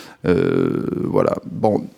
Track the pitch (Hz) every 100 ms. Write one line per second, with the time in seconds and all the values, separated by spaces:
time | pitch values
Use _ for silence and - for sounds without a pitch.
0 | - - 90 90 - 50 - - - -
1 | - - 50 - - - 110 101 -